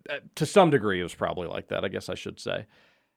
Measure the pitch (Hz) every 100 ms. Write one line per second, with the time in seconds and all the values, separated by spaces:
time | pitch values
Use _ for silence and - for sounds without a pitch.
0 | - 143 - - 151 208 180 139 104 92
1 | 87 - 85 82 85 92 - 98 95 98
2 | - 92 98 92 - 92 110 _ _ _
3 | _